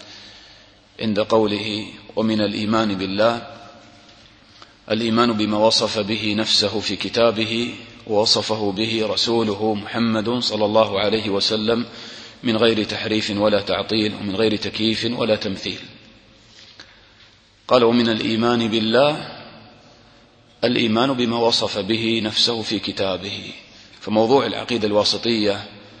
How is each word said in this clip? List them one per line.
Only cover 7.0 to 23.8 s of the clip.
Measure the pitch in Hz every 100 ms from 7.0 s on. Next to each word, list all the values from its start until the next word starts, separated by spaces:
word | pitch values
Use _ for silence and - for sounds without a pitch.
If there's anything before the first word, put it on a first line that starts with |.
| 95 113 117 107 110 117 120 - - - -
ووصفه | 104 110 113 101 110 101
به | 95 110 110 107
رسوله | 95 117 117 110 101 107
محمد | 104 98 117 117 110 110 123
صلى | 117 107
الله | 104 110 104 98
عليه | 104 110 104
وسلم | 98 - 110 107 117 120 - - - - -
من | 123 110
غير | 117 107
تحريف | 101 104 110 110 -
ولا | 104 107 101
تعطيل، | - 92 - 110 104
ومن | 95 101 95
غير | 110 104
تكييف | 98 - 110 110 117
ولا | 123 110 107
تمثيل." | 104 92 101 - - - - - - - - - - - - - _ _ - _ _ _ -
قال: | 123
"ومن | 117 120 113
الإيمان | 110 113 113 117 120 110
بالله | 110 110 117 147 156 - - - - - - - - - - _ _ _ -
الإيمان | 123 123 117 113 135
بما | 123 113 117
وصف | 117 - 107 107
به | 98 113 113 113
نفسه | 107 - 117 113
في | 104 101
كتابه". | 98 92 95 92 95 101 92 - - -